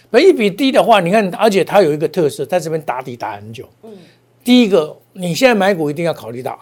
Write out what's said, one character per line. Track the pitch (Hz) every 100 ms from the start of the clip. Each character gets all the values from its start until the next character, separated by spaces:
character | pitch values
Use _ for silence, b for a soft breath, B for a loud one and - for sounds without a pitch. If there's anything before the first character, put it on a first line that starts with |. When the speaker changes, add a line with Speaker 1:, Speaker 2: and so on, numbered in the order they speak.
| B
Speaker 1:
本 | 220 370
益 |
比 | 285 208
低 | 170 269
的 | 277
话， | 185 214
你 | 170
看， | 214 196 170
而 | 220
且 | 190
它 | - 185
有 | 175
一 | 151
个 | 156
特 | - 151
色， | 131
在 | 139 180
这 | 160
边 | 160
打 | 151 127
底 | 131 120
打 | 107 104
很 | 104
久。 | 117 - _
Speaker 2:
嗯。 | 226 202 165 B _ _
Speaker 1:
第 | - 247
一 | 226
个， | 185 151 - _
你 | 196 180 160
现 | 254
在 |
买 | 220 190 185
股 | 147
一 |
定 | 147 170
要 |
考 | 151 113
虑 | 120
到 | 120 120